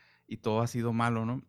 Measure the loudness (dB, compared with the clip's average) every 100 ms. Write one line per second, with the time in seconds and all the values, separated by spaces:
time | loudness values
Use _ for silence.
0 | _ _ -14 -6 0 2 2 0 0 2
1 | 2 0 -2 -4